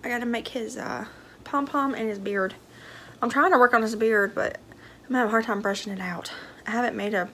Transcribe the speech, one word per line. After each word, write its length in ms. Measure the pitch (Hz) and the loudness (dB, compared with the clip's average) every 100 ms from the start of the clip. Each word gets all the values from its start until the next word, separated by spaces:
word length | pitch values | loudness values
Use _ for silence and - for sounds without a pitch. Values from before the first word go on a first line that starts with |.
I 40 | 247 | -4
gotta 180 | 240 247 | -4 -2
make 220 | 233 - | -4 -4
his, 280 | 262 220 240 | -6 -6 -8
uh, 300 | - 123 220 - - - | -8 -8 -8 -14 -20 -20
pom-pom 500 | - 285 277 285 277 | -4 -2 0 0 0
and 140 | 254 220 | -2 -4
his 100 | 202 | -4
beard. 360 | 196 202 190 - - - - - - - | -4 -2 -2 -4 -20 -20 -20 -20 -20 -4
I'm 80 | 240 | -2
trying 220 | 247 302 | 4 6
to 60 | 262 | 8
work 140 | 247 | 6
on 80 | 240 | 6
his 140 | 220 214 | 2 0
beard, 380 | 220 214 196 | 2 4 2
but 240 | - - - - - - - - | 0 -4 -4 -16 -20 -20 -20 -4
I'm 60 | |
having 140 | 254 220 | 0 2
a 20 | |
hard 140 | 220 | 2
time 160 | 220 202 | 2 -2
brushing 320 | 208 196 - | 0 -2 -6
it 80 | 190 | -6
out. 320 | 185 170 - - - - - | -6 -8 -10 -14 -16 -14 -4
I 60 | |
haven't 240 | 226 240 - | 0 0 -2
made 180 | 202 | -2
a 140 | 208 180 | -2 -4